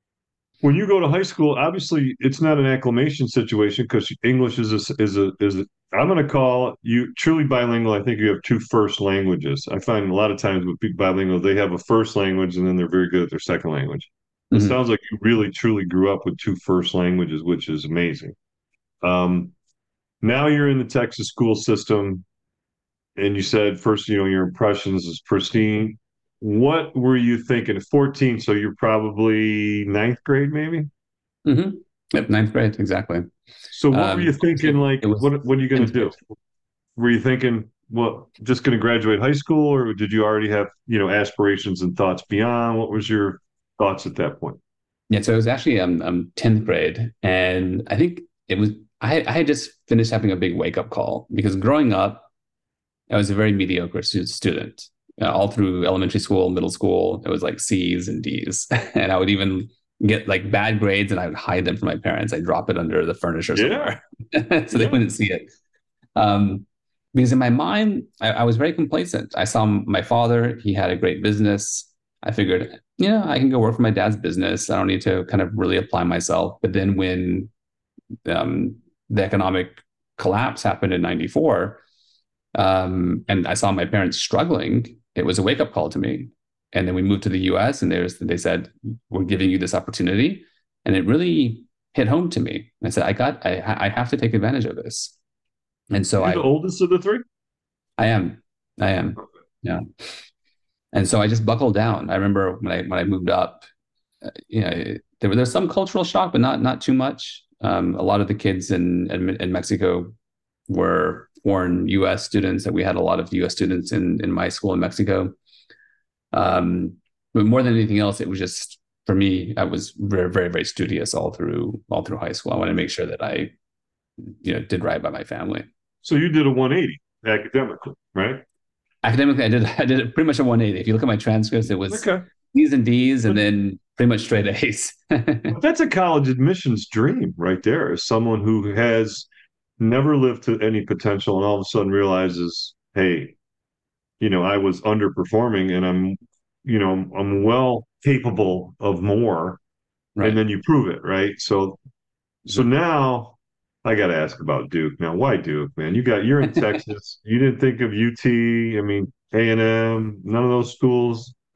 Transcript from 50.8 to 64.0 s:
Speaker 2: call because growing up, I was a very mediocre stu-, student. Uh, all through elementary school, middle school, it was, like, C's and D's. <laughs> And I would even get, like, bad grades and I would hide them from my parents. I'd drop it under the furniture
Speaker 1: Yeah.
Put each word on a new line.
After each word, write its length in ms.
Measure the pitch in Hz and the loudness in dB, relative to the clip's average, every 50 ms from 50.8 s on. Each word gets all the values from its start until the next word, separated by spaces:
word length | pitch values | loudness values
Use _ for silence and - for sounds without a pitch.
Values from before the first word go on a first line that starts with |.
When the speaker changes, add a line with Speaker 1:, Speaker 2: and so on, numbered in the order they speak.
| 85 - | -4 -4
Speaker 2:
call 380 | - - - - - - - - - | -4 -4 -4 -2 -4 -6 -8 -6 -4
because 220 | 98 98 101 95 | -2 0 0 0
growing 380 | 95 95 120 147 156 147 117 98 | 0 2 2 2 4 4 2 2
up, 360 | 95 101 104 107 - - _ _ _ _ _ _ _ _ _ _ _ _ _ _ _ _ - | 2 0 0 -2 -6 -16 _ _ _ _ _ _ _ _ _ _ _ _ _ _ _ _ -4
I 60 | - | -2
was 140 | 101 101 98 | 0 0 0
a 60 | 98 | 0
very 180 | 101 107 107 101 | 2 2 2 2
mediocre 480 | 98 95 92 92 90 87 87 - 87 | 2 0 0 -2 -2 -4 -4 -6 -6
stu-, 240 | - - - 95 90 | -6 -4 -4 -4 -4
student. 580 | - - - - 92 76 - - - - - - - _ _ _ _ _ - | -4 -6 -4 -2 -2 -2 -2 -4 -8 -12 -16 -20 -20 _ _ _ _ _ -4
Uh, 100 | - 85 | -2 0
all 160 | - 92 101 104 | 0 0 0 0
through 360 | - 113 101 95 90 90 87 | 0 0 0 0 0 0 0
elementary 340 | 87 92 92 95 90 - 104 | 0 2 0 0 0 -2 -2
school, 300 | - - 101 92 92 92 | 0 0 2 2 2 2
middle 200 | 90 90 87 87 | 0 0 -2 -2
school, 520 | 87 - - 98 92 90 90 92 92 - - | -2 -2 0 0 2 2 2 0 -2 -4 -4
it 40 | - | -4
was, 120 | 90 85 | -4 -2
like, 180 | - - - - | -2 -4 -4 -6
C's 480 | - - - 92 90 90 90 87 90 - | -4 -2 0 0 0 0 -2 -2 -4 -6
and 120 | - 78 | -6 -6
D's. 460 | - - - - - - - - - - 123 117 | -6 -6 -6 -6 -6 -6 -6 -6 -4 -4 -2 -4
<laughs> 140 | - - - | -2 -2 -2
And 160 | - 98 95 | -2 0 0
I 60 | 92 92 | 2 2
would 120 | 95 98 | 2 2
even 400 | 101 95 98 95 95 92 104 - - _ _ _ _ - - | 2 2 0 0 -2 -4 -6 -8 -12 _ _ _ _ -2 0
get, 220 | 104 110 110 - - | 0 0 0 0 -2
like, 240 | 95 92 98 104 | -2 -2 -2 0
bad 280 | 107 101 104 113 107 104 | 0 0 0 0 0 0
grades 320 | 104 101 98 101 104 95 | 2 2 2 2 0 0
and 80 | 98 87 | -2 -4
I 80 | 90 82 | -4 -4
would 80 | 76 - | -6 -8
hide 260 | - - 90 90 90 | -6 -4 -2 -2 -2
them 100 | 87 82 | -2 -2
from 120 | - - 85 | -2 -2 -4
my 100 | - - | -4 -4
parents. 340 | - - 80 76 - 113 - | -4 -4 -4 -2 -4 -4 -4
I'd 100 | - 85 | -4 -2
drop 240 | 87 - 78 - - | -2 -2 -2 -2 -2
it 80 | 92 87 | -2 -2
under 280 | 85 80 82 87 82 | -2 -2 0 0 0
the 80 | 82 82 | -2 -2
furniture 420 | - - 87 82 82 87 - - | -4 -4 -4 -4 -4 -4 -2 -2
Speaker 1:
Yeah. 440 | 101 110 151 226 285 294 240 - - | 0 0 0 0 -2 -4 -4 -6 -8